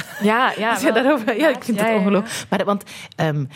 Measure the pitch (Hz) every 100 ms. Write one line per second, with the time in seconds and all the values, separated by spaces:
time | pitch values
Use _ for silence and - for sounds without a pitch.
0 | - - 202 226 254 - 220 220 302 220
1 | 262 294 220 220 311 247 - 202 220 214
2 | 196 196 220 - - 202 190 202 - -
3 | - - 160 151 135